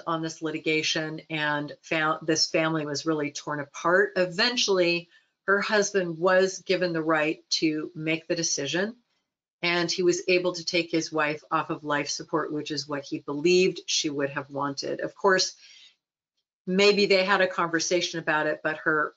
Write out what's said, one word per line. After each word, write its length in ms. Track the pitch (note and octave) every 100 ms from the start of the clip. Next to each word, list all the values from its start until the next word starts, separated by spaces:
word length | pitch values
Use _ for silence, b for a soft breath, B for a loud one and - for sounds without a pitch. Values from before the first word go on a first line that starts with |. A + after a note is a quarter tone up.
| -
on 160 | D#3+
this 200 | D#3+ D#3+
litigation, 800 | D#3+ D#3 D#3+ D#3 D#3 E3+ D#3 D#3 -
and 440 | D#3 D3+ D3 D3 -
fam-, 380 | - E3 D#3 D#3+
this 260 | D#3+ D#3+ -
family 380 | E3+ D#3+ D#3+ D3
was 200 | C#3 D#3+
really 260 | D#3 C#3+
torn 280 | - - D3
apart. 540 | C#3+ - E3+ F#3 G3+ F#3+
Eventually, 920 | F3+ E3+ A#3+ A#3+ G#3 F#3 E3+ E3+ E3+ b b _ -
her 140 | G3+
husband 580 | G3+ G#3+ G3 G3 F3 D#3+
was 400 | F#3 F#3 F#3+ -
given 340 | - F3+ F3+
the 80 | E3
right 420 | D#3 D#3 D3+ - _
to 400 | - D#3+ D#3 D3+ D#3
make 320 | D#3 D#3+ -
the 80 | E3
decision, 600 | D#3+ - C#3 E3 G#3 - _ _ _ _ _ _
and 280 | F3 F3 E3+
he 120 | F#3
was 180 | F3 F3 -
able 260 | F3+ F3+
to 100 | F3
take 280 | E3 F3 E3
his 200 | D#3+ D#3
wife 320 | D#3 D3+ D3+ -
off 220 | D#3+ D3+
of 120 | D#3+
life 260 | D3 C#3+ C#3+
support, 440 | - D#3+ D#3+ D3
which 160 | D3+ D3
is 180 | D3 C#3+
what 160 | C#3
he 140 | - D#3
believed 640 | - D3 E3+ F3+ F#3 E3+ -
she 240 | - D#3
would 180 | C#3+ C#3
have 220 | C#3+ C#3
wanted. 480 | C#3 C#3+ C#3 C#3 C#3+
Of 160 | - -
course, 400 | G3+ F#3 F#3 - B B B B _ _ _ _ _ _ -
maybe 400 | F#3 G3+ G3+ G3
they 160 | F#3+
had 180 | F#3 G3
a 60 | F#3
conversation 720 | - E3+ E3 - F3+ F3 E3+
about 260 | D#3+ D#3 D3+
it, 160 | D3+
but 140 | D#3 D#3
her, 380 | E3 D#3 D3+